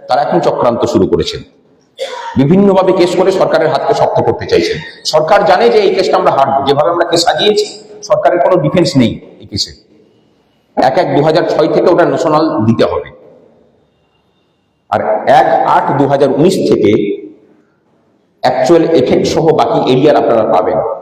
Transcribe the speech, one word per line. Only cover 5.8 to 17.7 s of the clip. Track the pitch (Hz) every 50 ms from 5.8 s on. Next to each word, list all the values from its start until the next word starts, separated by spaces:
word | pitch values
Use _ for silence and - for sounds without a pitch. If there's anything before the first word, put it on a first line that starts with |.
| 202
এই | 185 -
কেসটা | 190 185 - - -
আমরা | 185 180
হারবো, | - 139 135 131 135 139 135
যেভাবে | - - 139 151 170
আমরা | 170 - 170
কেস | - - - -
সাজিয়েছি | - - - 190 208 208 208 - - - - - - - -
সরকারের | - - 156 147 - 175 175 170
কোনো | 175 180 185 156 147
ডিফেন্স | 151 - 185 165 - -
নেই | 135 120 104 - - - - - -
এই | -
কেসে। | - 107 101 - - - _ _ _ _ _ _ _ _ _ _ _ _ _ _ _ _ _ _ _ _
এক | 120 - 131 135 180
এক | 170 143
দু | 135 143
হাজার | 143 160 156 170 - -
ছয় | - - 160 -
থেকে | - 175 - 202
ওটা | 170 - 170
নোশনাল | 147 135 - 170 160 151 156 160 - - 107 110
দিতে | 113 113 - 117
হবে। | 95 90 85 - - - - - - - - _ _ _ _ _ _ _ _ _ _ _ _ _ _ _ _ _ _ _ _ _ _ _ _ _ _ _ _ _ _
আর | - 107 - - - - - - 135 151
এক | - - - - - - 147
আট | 180 - - 143
দু | 135 139 135
হাজার | 143 139 143 131 123 131
উনিশ | 160 190 - - -
থেকে | - - 104 104 101 107 - - - - - - - - - _ _ _ _ _ _